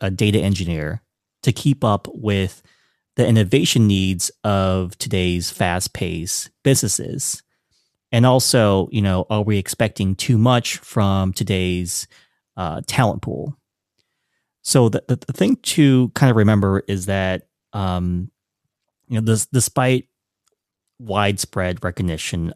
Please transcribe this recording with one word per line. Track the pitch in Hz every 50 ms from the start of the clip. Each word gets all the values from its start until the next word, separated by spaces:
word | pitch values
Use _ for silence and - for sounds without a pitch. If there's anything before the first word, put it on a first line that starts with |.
a | - 95
data | 95 - 110 104 101 101
engineer | 80 98 98 90 87 85 82 80 76 76 101 113 _ _ _ _ _ _ _ _ -
to | 131
keep | - - - 147 135 - 127
up | 110 101 98 - -
with | - - 110 104 101 98 95 90 - - _ _ _ _ _ _ _ _ _ _ -
the | - 123
innovation | - 113 110 101 90 - 143 175 - - 117 110
needs | 104 101 95 95 92 92 85 - - - _ -
of | 104 101 98 95 95 92 95 92 90 -
today's | - - 117 101 92 90 90 87 87 85 -
fast-paced | - - 95 87 87 90 - - - - 95 87 87 80 85 101 - - - - _ _ -
businesses? | 139 135 - 120 101 - - - - - - - - - - _ _ _ _ _ _ _ _ _ _ _ _ _ -
And | - 117 120
also, | 127 127 131 - - - 123 107 101 98 95 90 -
you | - 110 101
know, | 98 92 92 90 -
are | 107 107 101
we | 107 104 98
expecting | 92 - - - 117 104 - - 98 95 95
too | - - - 123 107
much | 113 127 123 123 - - -
from | - - - - 117 101 98 98 95 95 95 92
today's, | - 98 92 98 92 92 92 90 90 90 87 - - - - _ _ _ _ _ _ _ _ -
uh, | 95 92 80 78 - -
talent | - - - 123 101 - -
pool? | - 107 - 64 - 147 - _ _ _ _ _ _ _ _ _ _ _ _ _ _ _ _ _ _ _ _ _ -
So | - - 135 120 110
the, | 107 - -
the, | - 123
the | - - - -
thing | - 185 226 254
to | - - - - 170 147 139 131 127 127 - -
kind | - 143 127
of | 113
remember | 110 101 107 110 101 98 98 98 98 -
is | - 101 95 90
that, | 101 98 98 95 92 92 90 - _ _ _ _ _ -
um, | 101 95 92 90 90 90 90 - 87 92 - _ _ _ _ _ _ _ _ _ _ _ _ _ _ _
you | - 123
know, | 110
this, | 110 113 113 107 -
despite | - - 127 - - - 131 127 127 127 131 - _ _ _ _ _ _ _ _ _ _ _ _ _ _ _ _ _ _
widespread | - 123 107 95 104 101 101 101 - - - - 98 90 90 90 - -
recognition | 87 - - 98 87 78 78 - - 92 85 82 80 -